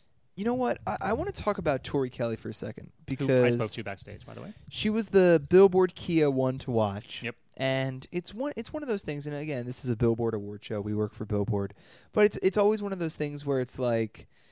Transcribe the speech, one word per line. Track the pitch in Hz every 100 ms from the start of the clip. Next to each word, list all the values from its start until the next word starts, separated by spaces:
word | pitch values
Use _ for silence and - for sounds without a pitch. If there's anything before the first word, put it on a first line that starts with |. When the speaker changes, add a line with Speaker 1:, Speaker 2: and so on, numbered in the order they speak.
| _ _ _ -
Speaker 1:
you |
know | 220
what? | 254 240 - -
I, | 214
I | 196
wanna | 240 392
talk | - - 202
about | 165 135
Tori | - 143 127
Kelly | - 117 110
for | 113
a |
second | 110 113 - -
Speaker 2:
Who | _ -
I | 135
Speaker 1:
because | 135 131 120
Speaker 2:
spoke | 120 110
to | -
backstage, | 104 98 98 95 -
by |
the | 110
way. | 147 - -
Speaker 1:
she | - 214
was | 214 208
the | 196 180 165 143
Billboard | 180 196 185 185
Kia | - - 160 147
One | 131 131 131
to | 131
Watch. | 117 104 101 - -
Speaker 2:
Yep. | 113 - _ -
Speaker 1:
And | 135 131 135 131 -
it's | 175 175
one, | 208 285 254
it's | 233
one | 302
of | 277
those | 202
things, | - 147 147
and | 147
again, | 156 131
this | 123 -
is | 127
a | 113
Billboard | 117 113 117
award | 107 101 104
show. | - 104
We | 104
work | 104 104
for | -
Billboard. | 107 104 104 101 98 - - - _
But | - 208
it's, | 208
it's | 190 208
always | 208 214
one | 202
of | 185
those | 165
things | - 147 143 143
where | 135
it's | 123 -
like, | 123 117 113 - - _ _